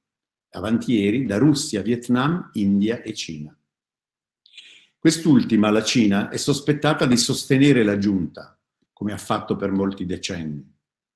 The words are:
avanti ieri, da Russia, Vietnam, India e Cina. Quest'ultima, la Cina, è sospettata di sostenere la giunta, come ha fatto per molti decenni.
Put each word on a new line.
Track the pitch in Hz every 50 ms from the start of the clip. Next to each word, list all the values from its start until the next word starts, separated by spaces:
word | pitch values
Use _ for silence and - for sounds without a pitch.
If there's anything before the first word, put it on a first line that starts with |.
| _ _ _ _ _ _ _ _ _ _
avanti | - 92 90 110 117 113 - - 123
ieri, | 107 101 101 110 131 139
da | 107 101 101
Russia, | 131 156 147 147 - - - 101
Vietnam, | 92 110 120 117 - - 123 123 131 147 170 180 - - -
India | 117 101 98 101 98 101 110 117 123
e | - 110 110
Cina. | - - - 80 76 76 76 71 _ _ _ _ _ _ _ _ _ _ _ _ _ _ _ _ _ _ _ _ - - - - - _ _ _ _
Quest'ultima, | - 160 160 165 - 175 143 117 98 - 113 104 104 107
la | 107 110 110
Cina, | - - 127 110 101 98 101 113 -
è | - -
sospettata | - - 143 147 - - 147 147 - 151 156 151 156
di | 131 123 117
sostenere | - - 127 - - - 143 131 139 147 135 120 110
la | 101 101 101
giunta, | 101 104 98 92 85 76 - - - - _ _ _ _ _ _ _ _ _
come | - - 104 101
ha | 95
fatto | - - 113 101 - - 110
per | 98 101 98
molti | 95 98 98 98 98 - 95
decenni. | 90 90 85 - - 95 85 82 78 73 71 69 - _ _ _ _ _ _ _ _ _